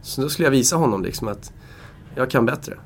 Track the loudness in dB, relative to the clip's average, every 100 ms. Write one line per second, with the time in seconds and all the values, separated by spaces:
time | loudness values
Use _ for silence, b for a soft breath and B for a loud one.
0 | -10 -4 -4 2 4 4 4 4 2 2
1 | -2 -6 -6 -8 -12 B B B B B
2 | -14 -4 0 2 2 0 -8 -14